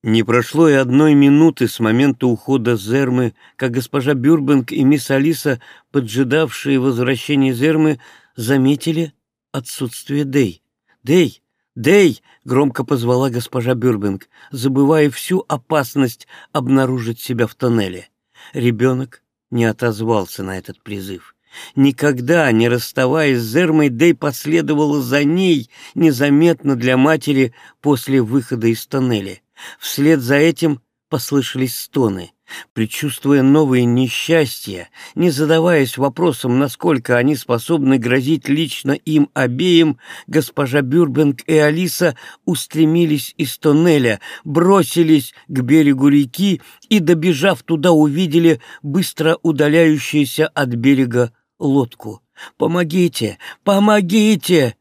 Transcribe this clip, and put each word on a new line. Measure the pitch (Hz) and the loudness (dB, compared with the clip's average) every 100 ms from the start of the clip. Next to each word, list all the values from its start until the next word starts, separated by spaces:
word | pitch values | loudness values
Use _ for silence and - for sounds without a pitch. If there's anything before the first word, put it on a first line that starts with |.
Не | 113 113 | 0 0
прошло | 107 120 117 147 165 | 2 0 0 2 4
и | |
одной | 139 127 131 156 | 4 2 2 4
минуты | 143 139 143 160 151 117 | 6 6 6 4 2 -4
с | - | -2
момента | 113 117 139 127 127 | 0 2 0 0 -2
ухода | 113 - 135 117 117 | -2 -2 -2 0 -2
Зермы, | 101 131 135 127 120 - _ - | -2 -2 0 -2 -2 -6 _ -8
как | 131 | -4
госпожа | 123 120 143 131 | -4 -4 -4 -2
Бюрбинг | 139 127 165 139 143 120 | 0 2 2 2 -2 -2
и | - | 0
мисс | 135 147 - | 2 2 0
Алиса, | 135 147 151 151 123 - - _ | -2 0 -2 -4 -4 -8 -20 _
поджидавшие | 143 117 113 131 147 156 - 139 135 | -6 -4 -2 0 0 -2 -4 -2 0
возвращения | 131 120 123 131 - 147 135 | 0 -2 -2 -4 -2 0 0
Зермы, | 120 147 156 156 135 - - _ - | 0 0 2 0 -2 -10 -20 _ -10
заметили | 113 139 131 143 - 160 160 _ _ _ _ | -2 0 2 0 -2 -4 -6 _ _ _ _
отсутствие | 139 120 - 127 - - 143 | -12 -12 -10 -10 -10 -8 -6
Дей. | 139 135 113 87 _ _ _ _ | -4 -2 -4 -6 _ _ _ _
"Дей! | 117 175 143 - _ _ _ | 0 0 0 -4 _ _ _
Дей!" | - 117 202 180 - _ _ | -4 2 4 4 0 _ _
громко | - 127 143 120 | -4 0 0 -2
позвала | 131 139 117 123 135 | -4 -2 0 0 0
госпожа | 120 120 127 117 | -4 -6 -4 -2
Бюрбинг, | 123 127 110 101 98 _ _ - | 0 0 0 -2 -4 _ _ -16
забывая | 135 131 135 139 160 147 | -4 -2 2 2 4 2
всю | - - 185 - | -2 -4 -4 -2
опасность | 147 _ 156 131 143 127 - - - - | -8 _ -2 -2 -2 -2 -4 -20 -20 -8
обнаружить | 143 127 135 131 127 113 117 | -6 0 2 2 -2 -6 -8
себя | - 120 110 | -8 -2 -2
в | |
тоннеле. | - 127 113 98 90 - _ _ _ - | -2 0 0 -2 -8 -18 _ _ _ -14
Ребёнок | 135 123 110 127 127 131 - _ _ _ | -4 -2 0 0 0 -6 -14 _ _ _
не | 123 | -2
отозвался | 113 113 120 107 113 110 92 - | -2 0 -4 -4 -2 -2 -2 -10
на | 95 95 | -10 -10
этот | 90 92 | -14 -20
призыв. | - 101 95 92 - _ _ - - - | -14 -12 -12 -14 -16 _ _ -20 -10 2
Никогда | 139 135 147 127 123 170 147 | 2 2 -2 -2 0 2 2
не | 110 117 | 2 2
расставаясь | 120 - - 127 156 147 123 | 0 -4 -2 0 0 0 0
с | 113 | -2
Зермой, | 127 175 156 147 | 0 2 2 2
Дей | 117 170 | 2 2
последовала | 147 147 131 147 165 147 151 151 143 | 2 -4 -6 -2 -2 0 -2 0 -2
за | 123 143 | -2 0
ней | 147 175 190 151 120 - - | 0 2 2 0 -2 -18 -14
незаметно | - 160 123 143 143 170 160 139 127 | 2 2 2 2 4 4 2 -2 -2
для | 123 127 | 0 2
матери | 139 156 147 135 127 _ - _ | 2 0 -2 0 -2 _ -20 _
после | 147 131 - 135 | -2 -2 0 -2
выхода | 110 135 127 120 113 | 0 -2 -4 -4 -2
из | 113 - | -2 -6
тоннеля. | 135 127 110 98 95 _ _ - - | -4 -2 -4 -6 -14 _ _ -20 -16
Вслед | - - 147 156 | -12 -2 2 2
за | 120 139 | 0 2
этим | 160 165 160 139 _ _ _ | 2 2 -2 -4 _ _ _
послышались | 147 - 143 127 131 131 - | -8 -2 -2 -2 -4 -6 -6
стоны. | - 143 117 95 87 _ _ - - | -8 -2 -2 -2 -12 _ _ -20 -14
Предчувствуя | - 110 - 147 - 139 143 | -6 -6 -4 -8 -6 0 2
новые | 131 147 147 127 | 4 4 2 2
несчастья, | 120 120 127 - - 165 139 - - 92 - - - | 2 0 -2 -4 0 0 0 -6 -12 -14 -16 -20 -14
не | - 175 | -2 -2
задаваясь | 139 151 160 170 165 131 - | 0 0 2 2 2 0 -2
вопросом, | 139 131 175 131 127 123 | -4 -2 -4 -2 -2 0
насколько | 139 - 175 139 117 123 | -2 -4 -2 -2 0 0
они | 127 143 | 0 -2
способны | - 117 - 165 135 135 | -4 -6 -2 -2 2 0
грозить | 120 131 131 156 - | 0 -2 0 -4 -2
лично | 147 160 - 135 | -2 -2 -6 -6
им | 143 - 156 143 | -6 0 0 0
обеим, | - 127 123 180 170 160 135 - - - | 0 -2 0 2 4 4 0 -10 -20 -4
госпожа | 156 147 - 135 143 | -2 -2 -6 -2 -2
Бюрбенг | 127 151 165 131 147 131 - | 0 2 2 2 0 0 0
и | |
Алиса | 156 151 156 180 - 175 127 - - - | 2 2 0 -4 -2 -2 -2 -18 -12 -6
устремились | 175 - 156 156 170 170 147 - - | -6 -6 0 2 2 0 -2 -6 -8
из | 143 - | -8 -2
тоннеля, | 156 147 175 151 120 104 - - | 2 4 4 4 2 -2 -8 -16
бросились | 160 147 175 196 151 170 160 156 127 _ - | -4 0 4 4 2 0 2 2 0 _ -8
к | 135 | -4
берегу | 123 156 147 135 139 | 2 4 4 2 4
реки | 143 139 - 196 175 - _ _ | 2 0 -2 -2 -2 -8 _ _
и, | 214 | 0
добежав | 160 170 170 147 190 165 | 2 0 0 0 0 -2
туда, | - 165 170 | -4 0 2
увидели | 160 151 143 185 160 170 139 - - | 4 2 0 0 2 2 2 -4 -14
быстро | 147 151 180 - 160 165 | -4 -4 -4 -2 -2 0
удаляющуюся | 170 143 147 160 165 151 120 151 135 - 156 | -2 0 2 4 4 2 -2 -2 -2 -2 -2
от | - 131 | -2 -4
берега | 117 127 135 127 120 120 _ _ _ | 0 2 2 2 0 -2 _ _ _
лодку. | 147 139 120 - 110 101 _ _ - _ | 0 0 -2 -8 -16 -16 _ _ -20 _
"Помогите! | 123 175 170 180 175 - 110 98 - - | -2 -2 -2 0 0 -2 -8 -8 -20 -8
Помогите!" | - 196 208 208 180 214 214 202 - 175 127 - | 0 2 4 2 2 2 2 2 2 2 2 -4